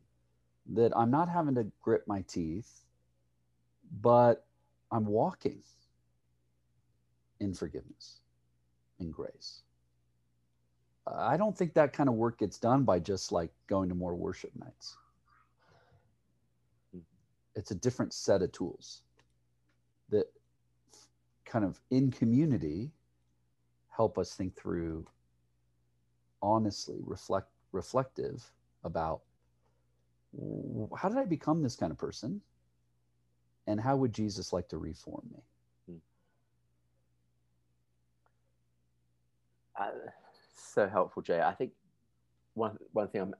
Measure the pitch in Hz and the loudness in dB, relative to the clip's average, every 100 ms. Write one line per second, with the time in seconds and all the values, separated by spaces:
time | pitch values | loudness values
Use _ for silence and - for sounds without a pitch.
0 | _ _ _ _ _ _ - 107 117 - | _ _ _ _ _ _ -2 4 4 4
1 | 117 143 175 170 147 127 101 - 113 110 | 4 4 2 0 0 0 -2 -2 2 2
2 | - 98 90 95 80 90 - - _ _ | 2 -4 -4 -4 -4 -6 -10 -20 _ _
3 | _ _ _ _ _ _ _ _ - 107 | _ _ _ _ _ _ _ _ -14 0
4 | 117 120 120 113 - _ _ _ - 117 | 6 8 8 6 0 _ _ _ -4 0
5 | 104 107 170 - - - - _ _ _ | 2 2 2 0 -4 -4 -18 _ _ _
6 | _ _ _ _ _ _ _ _ _ _ | _ _ _ _ _ _ _ _ _ _
7 | _ _ _ - 101 90 82 76 - - | _ _ _ -6 -6 -4 -6 -8 -14 -20
8 | - - _ _ _ _ _ _ _ - | -20 -20 _ _ _ _ _ _ _ -12
9 | 85 76 - - - - _ _ _ _ | -10 -8 -12 -12 -16 -18 _ _ _ _
10 | _ _ _ _ _ _ _ _ _ _ | _ _ _ _ _ _ _ _ _ _
11 | - 82 104 160 214 - 175 160 147 - | -10 -2 0 2 0 0 2 6 6 4
12 | 135 113 117 - 98 - 117 135 110 90 | 2 4 2 2 -2 0 4 4 4 2
13 | 85 95 - 90 85 _ - 98 95 90 | 2 -4 0 -2 -2 _ -2 0 0 -2
14 | 90 87 87 92 - - - - - - | -4 -4 -4 -6 -10 -14 -18 -18 -20 -20
15 | _ _ _ _ _ _ _ _ _ _ | _ _ _ _ _ _ _ _ _ _
16 | _ _ _ _ _ _ _ _ _ 90 | _ _ _ _ _ _ _ _ _ -20
17 | 82 _ _ _ _ 113 - 95 123 120 | -20 _ _ _ _ -10 -8 -2 -2 -2
18 | 101 - - 98 90 - 87 - - - | -4 -2 2 4 2 -2 -8 -8 -16 -20
19 | _ _ _ _ _ _ _ _ _ _ | _ _ _ _ _ _ _ _ _ _
20 | - 104 - _ _ _ _ _ _ - | -2 0 0 _ _ _ _ _ _ -20
21 | - _ _ _ - 117 95 - - 131 | -20 _ _ _ -6 -2 -2 -4 0 2
22 | 135 - 117 123 160 104 76 82 139 - | 2 2 4 6 4 2 -2 -4 -8 -12
23 | _ _ _ _ _ _ _ _ _ - | _ _ _ _ _ _ _ _ _ 2
24 | 107 - 90 - 95 - 95 87 82 80 | 2 2 -4 -4 -8 -6 -6 -4 -4 -6
25 | 80 _ _ _ _ _ _ _ _ _ | -10 _ _ _ _ _ _ _ _ _
26 | _ _ _ - 101 110 104 - - 95 | _ _ _ -4 0 2 0 -4 -10 -10
27 | 92 - - 95 - _ _ 95 - 127 | -10 -10 -4 -4 -4 _ _ -8 -2 -2
28 | 135 - 67 123 - _ _ _ - 82 | -2 -4 -8 -8 -16 _ _ _ -6 -4
29 | 80 78 _ _ _ _ _ _ _ _ | -4 -6 _ _ _ _ _ _ _ _
30 | _ _ _ - 101 104 110 117 107 - | _ _ _ -12 -10 -8 -8 -8 -8 -4
31 | 185 254 262 151 - 165 131 - 98 151 | -2 0 -2 -2 0 0 0 -2 -4 -4
32 | - - 131 208 - _ _ _ _ _ | -8 -6 -8 -8 -12 _ _ _ _ _
33 | _ _ _ _ _ _ - 107 127 139 | _ _ _ _ _ _ -4 -2 2 2
34 | 131 104 107 95 - 90 - 82 80 78 | 2 0 -2 -4 -4 -4 -4 -8 -8 -10
35 | - - - - - _ _ _ - - | -14 -14 -14 -18 -20 _ _ _ -20 -20
36 | _ _ _ _ _ _ _ _ _ _ | _ _ _ _ _ _ _ _ _ _
37 | _ _ _ _ _ _ _ _ _ _ | _ _ _ _ _ _ _ _ _ _
38 | _ _ _ _ _ _ _ _ _ _ | _ _ _ _ _ _ _ _ _ _
39 | _ _ _ _ _ _ _ - 101 127 | _ _ _ _ _ _ _ -10 -8 -8
40 | - - - - _ - - - 98 98 | -14 -18 -20 -20 _ -20 -2 2 2 2
41 | 87 - - 85 80 98 131 - _ _ | 0 -2 -2 2 2 0 -6 -10 _ _
42 | _ _ _ _ _ 110 110 107 - 110 | _ _ _ _ _ -6 -4 -6 -6 -4
43 | 98 107 95 - | -2 -2 -4 -6